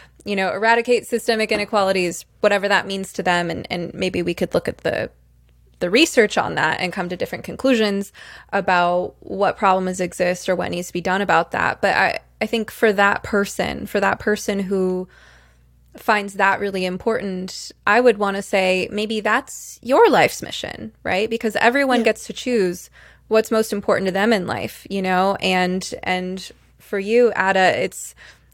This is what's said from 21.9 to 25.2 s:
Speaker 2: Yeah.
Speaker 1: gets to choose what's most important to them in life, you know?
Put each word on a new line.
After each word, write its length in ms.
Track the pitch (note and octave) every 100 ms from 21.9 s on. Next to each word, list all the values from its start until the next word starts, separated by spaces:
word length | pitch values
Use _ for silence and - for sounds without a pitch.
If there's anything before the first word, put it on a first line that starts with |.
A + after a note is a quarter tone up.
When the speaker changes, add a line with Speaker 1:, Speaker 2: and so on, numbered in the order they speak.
| B3
Speaker 2:
Yeah. 60 | A3
Speaker 1:
gets 200 | G#3+ -
to 80 |
choose 560 | - - A#3+ F3+ F3+ - - - - _
what's 220 | A3 A3
most 220 | A3 A3
important 320 | G3+ G3+ G3+ F#3+
to 60 |
them 200 | F#3 G#3+
in 160 | A3 F3+
life, 400 | A2+ - - -
you 120 | G3
know? 340 | F#3 F#3